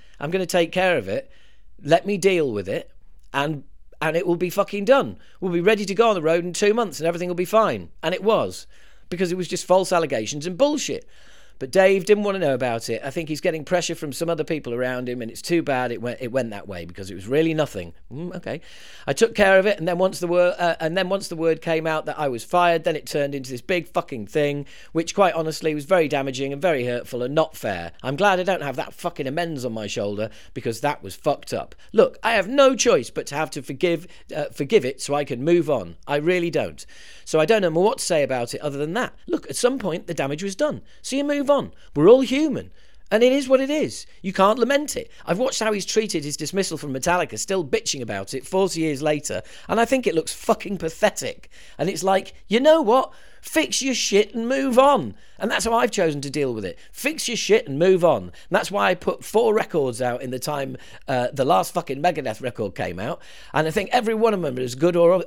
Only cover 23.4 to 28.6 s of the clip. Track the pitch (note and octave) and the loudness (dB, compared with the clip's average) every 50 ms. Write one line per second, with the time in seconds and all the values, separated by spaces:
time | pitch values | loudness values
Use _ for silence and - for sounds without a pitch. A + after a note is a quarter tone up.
23.4 | C3 B2+ C3 B2 - - F#3 F3+ D#3 - - F3 - - C#3+ A#2 G#2 - - D#3 | -8 -8 -10 -8 -4 -2 -2 -2 -2 -2 -4 -4 -4 -4 -8 -10 -8 -4 0 0
24.4 | D3 C#3+ C#3+ C#3+ C#3+ - - - - - - D#3+ E3 E3+ - G3+ G3 F3 - E3 | 0 0 0 -4 -8 -10 -14 -20 -12 -6 -4 -4 -2 -2 2 2 2 2 2 0
25.4 | D#3+ D#3+ D3+ - - D#3+ D3+ D3+ C#3 C#3 F#3+ F3+ D#3 C#3+ D3 C#3 C3+ C#3 C3 B2+ | -4 -4 -4 -2 -2 -2 -2 -2 0 2 4 4 4 2 2 -2 -2 -2 -4 -4
26.4 | C#3 C#3 C#3+ C#3+ D#3 F3+ D#3+ C3 B2 B2 A#2+ A#2+ - - - A#2+ B2 B2+ C#3+ D#3+ | -4 -6 -4 0 0 0 2 2 0 -2 -2 -4 -6 -6 -6 -4 -2 0 2 2
27.4 | D#3 - - - - A2+ F#2+ F2 E2+ E2+ - - - B2+ C#3 C#3+ G3 G#3 F#3+ F3+ | 2 0 -2 -6 -4 -4 -4 -4 -6 -10 -10 -8 -6 -4 0 2 4 4 4 2
28.4 | F#3 F3+ F#3 D#3+ | 2 0 -2 -2